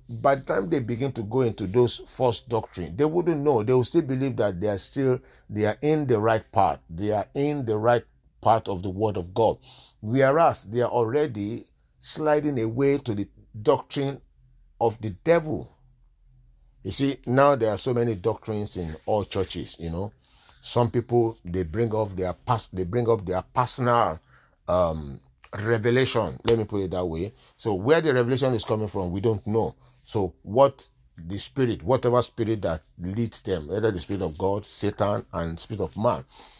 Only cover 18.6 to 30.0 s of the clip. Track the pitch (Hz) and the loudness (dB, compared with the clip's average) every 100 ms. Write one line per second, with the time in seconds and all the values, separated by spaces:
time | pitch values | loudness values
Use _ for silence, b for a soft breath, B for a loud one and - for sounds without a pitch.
18.6 | 101 92 82 78 - 107 95 98 92 87 | -6 -6 -8 -8 -2 -2 -2 -4 -4 -6
19.6 | 65 - 82 85 104 - b b b b | -10 -10 -6 -6 -8 -12 b b b b
20.6 | - 123 120 123 113 120 113 - 90 92 | -4 0 0 0 0 2 2 -2 -6 -4
21.6 | 82 107 113 107 104 92 90 - - 117 | -2 -2 -2 0 -2 -2 -4 -4 -2 -2
22.6 | - 92 87 117 117 110 92 92 - 127 | -2 -6 -2 0 2 0 0 -6 -2 -2
23.6 | 123 - 123 120 98 80 b b b b | -2 -2 0 2 2 -2 b b b b
24.6 | - 90 85 80 71 65 _ _ - - | -2 2 2 -2 -8 -14 _ _ -14 -6
25.6 | 107 113 117 123 127 117 90 64 - 113 | -2 0 2 2 2 0 -2 -2 0 0
26.6 | 104 104 95 90 90 80 101 b b b | 0 -4 -4 -4 -4 -4 -6 b b b
27.6 | 113 92 113 165 156 127 120 127 131 110 | -4 0 4 4 4 2 2 2 0 0
28.6 | - 110 107 101 90 95 113 104 104 110 | 0 -2 -2 -4 -4 0 0 0 0 0
29.6 | 95 - b b | 0 -6 b b